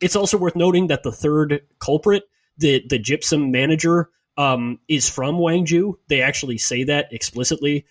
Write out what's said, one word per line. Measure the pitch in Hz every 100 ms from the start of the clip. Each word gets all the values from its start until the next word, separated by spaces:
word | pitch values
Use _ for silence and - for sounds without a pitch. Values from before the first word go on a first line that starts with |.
it's | 180 202
also | 202 208
worth | 175 175
noting | 175 180 180
that | 139
the | 127
third | - 151 151 151 147 _ -
culprit, | - 147 208 202 - _ _ -
the, | 147 139 127
the | 127
gypsum | 107 151 - 156 139
manager, | 127 139 160 165 170 165 _ _ -
um, | 139 127 120 120 -
is | 151 -
from | - 131 175
Wangju. | 170 175 160 170 202 180 -
They | 139
actually | 131 - 135 113
say | - 123
that | 131 147 -
explicitly | 113 - 120 127 160 143 143 -